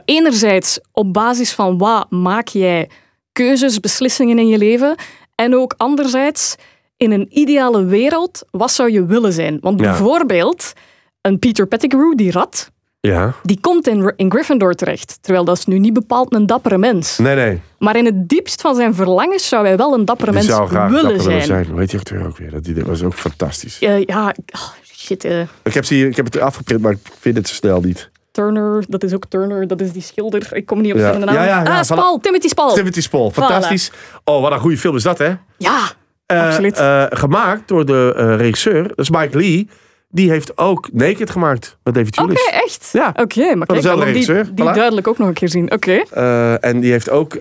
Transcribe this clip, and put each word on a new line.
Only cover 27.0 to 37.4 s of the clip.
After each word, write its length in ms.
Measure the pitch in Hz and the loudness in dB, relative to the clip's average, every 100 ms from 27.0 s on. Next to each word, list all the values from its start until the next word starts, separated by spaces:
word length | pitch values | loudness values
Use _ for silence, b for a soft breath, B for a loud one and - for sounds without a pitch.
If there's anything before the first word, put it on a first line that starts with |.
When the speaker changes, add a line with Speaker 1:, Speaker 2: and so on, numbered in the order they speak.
| - - | -8 -6
Speaker 2:
vind 160 | 120 113 | -2 -2
het 120 | 92 | -4
zo 60 | |
snel 260 | - 104 90 | -2 0 0
niet. 300 | 90 87 - _ _ | 0 -4 -10 _ _
Speaker 1:
Turner, 540 | - 208 214 208 214 196 | -4 -2 -2 -2 -2 -4
dat 140 | 190 | -6
is 120 | 190 | -4
ook 100 | 190 - | -6 -4
Turner, 380 | 190 196 202 185 | -4 -4 -4 -4
dat 140 | 185 | -4
is 120 | 190 | -6
die 100 | 175 | -8
schilder. 460 | - - 214 202 - | -10 -8 -6 -6 -6
Ik 140 | - - | -8 -4
kom 140 | 208 | -2
niet 120 | 214 | 0
op 60 | 202 | 2
Speaker 2:
Ja. 100 | 208 | 2
Speaker 1:
zijn 120 | 202 | 2
naam. 100 | 202 | 0
Speaker 2:
Ja, 100 | 160 | 2
ja, 180 | 185 190 | 2 2
ja, 80 | 170 | 2
Speaker 1:
Ah, 60 | 359 | 0
Speaker 2:
voilà. 20 | |
Speaker 1:
Spal, 380 | - - 359 302 | 2 2 2 2
Timothy 300 | 392 370 330 | 0 0 0
Spal. 260 | - 285 | 2 2
Speaker 2:
Timothy 260 | 202 190 170 | 2 0 -4
Spall, 300 | - 147 110 | -2 0 0
Speaker 1:
Voilà. 40 | |
Speaker 2:
fantastisch. 560 | 120 262 185 175 180 - B B B | 2 2 2 0 -2 -4 B B B
Oh, 180 | - 147 | 0 2
wat 100 | 143 | 2
een 60 | 139 | 0
goede 180 | 156 147 | 0 0
film 180 | 175 131 | 0 0
is 60 | |
dat, 160 | 123 135 | 0 0
hè? 160 | 147 185 - - | -2 -2 -10 -6
Speaker 1:
Ja, 200 | 180 262 202 - _ _ - | -2 -2 -2 -8 _ _ -2
Speaker 2:
Eh, 200 | 175 165 | 0 2
Speaker 1:
absoluut. 300 | 160 196 208 | 0 0 2
Speaker 2:
eh, 260 | 139 139 139 | 2 2 2
gemaakt 600 | - 139 190 | 0 0 2